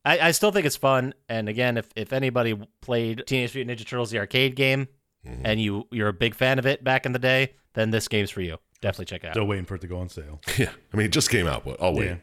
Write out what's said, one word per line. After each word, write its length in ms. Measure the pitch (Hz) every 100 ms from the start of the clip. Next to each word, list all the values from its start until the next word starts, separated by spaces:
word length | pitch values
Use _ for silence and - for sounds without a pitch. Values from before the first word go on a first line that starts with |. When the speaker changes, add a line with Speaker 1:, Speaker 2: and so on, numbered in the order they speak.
Speaker 1:
I, 240 | 143 170 165
I 20 |
still 220 | 160 208
think 140 | 202 147
it's 100 | -
fun, 380 | 135 131 131 - -
and 200 | 113 107
again, 280 | 110 123 117
if, 120 | - -
if 160 | 107
anybody 460 | 135 135 123 117 104 107 _
played 440 | - 120 113 113 -
Teenage 280 | 131 120
Mutant 240 | 135 123 117
Ninja 60 | 110
Turtles, 240 | 123 113
the 80 | 113
arcade 380 | 101 127 135 127
game, 320 | 135 135 135 _ _ _ -
Speaker 2:
Mm-hmm. 160 | 117
Speaker 1:
and 160 | 117 110
you, 260 | 107 101 -
you're 180 | 120 104
a 60 |
big 200 | 92 120
fan 240 | - 131 131
of 60 |
it 180 | 135 147
back 220 | 127 131
in 80 | 131
the 60 | 123
day, 340 | 127 131 135 - _
then 160 | - 110
this 180 | 110 -
game's 220 | 107 98
for 100 | -
you. 160 | 87 80 _ _
Definitely 240 | 101 95
check 180 | 90 87
it 40 | 82
out. 80 |
Speaker 3:
Still 120 | 92 104
waiting 200 | 98 87
for 80 |
it 80 | 92
to 40 | 85
go 120 | 90
on 100 | 90
sale. 320 | - 73 76 -
Speaker 2:
<laughs> 80 | -
Yeah, 140 | 110 - _
I 20 | 104
mean, 80 |
it 80 | 104
just 160 | - -
came 180 | 113 82
out, 160 | 62
but 140 | - 65
I'll 160 | 90
wait. 120 | - 98
Speaker 3:
Yeah. 80 | 87